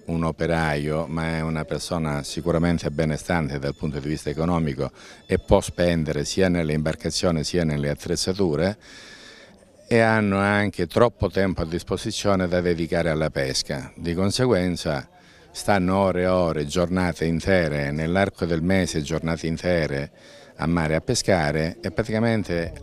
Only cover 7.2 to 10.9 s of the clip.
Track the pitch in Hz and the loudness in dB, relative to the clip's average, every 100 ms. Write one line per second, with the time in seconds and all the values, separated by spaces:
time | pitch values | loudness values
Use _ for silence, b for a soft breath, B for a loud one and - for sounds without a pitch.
7.2 | 92 80 73 87 82 73 71 73 - 85 | 0 0 0 0 0 0 -2 -4 -4 -4
8.2 | - 95 95 71 92 107 B B B B | -2 0 0 2 0 -2 B B B B
9.2 | B B B B - - - 120 113 110 | B B B B -20 -20 2 4 6 4
10.2 | 104 98 101 101 104 - 87 | 2 2 2 2 0 -2 -2